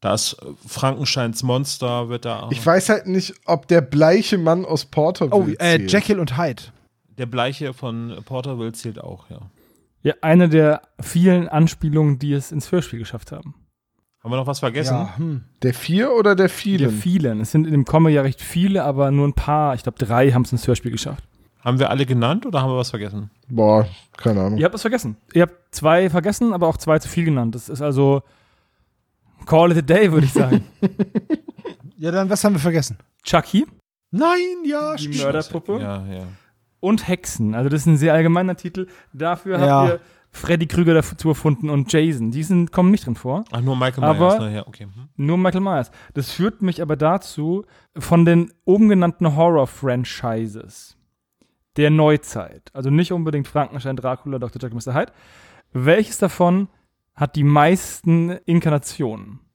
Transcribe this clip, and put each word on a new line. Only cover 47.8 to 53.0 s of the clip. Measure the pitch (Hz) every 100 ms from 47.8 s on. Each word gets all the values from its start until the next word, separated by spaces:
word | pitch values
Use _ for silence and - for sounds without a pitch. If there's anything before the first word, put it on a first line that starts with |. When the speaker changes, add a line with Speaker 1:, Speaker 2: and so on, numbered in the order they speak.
| _ -
Speaker 4:
von | - 170 170
den | 170 170 _ -
oben | 196 220
genannten | 196 175 - 170 147 165 160 131 - 139 123
Horror-Franchises | 123 - 123 113 113 107 - - - _ _ _ _ _ _ _ _ -
der | 147
Neuzeit, | 156 151 151 - 113 87 - _
also | 135 135
nicht | 147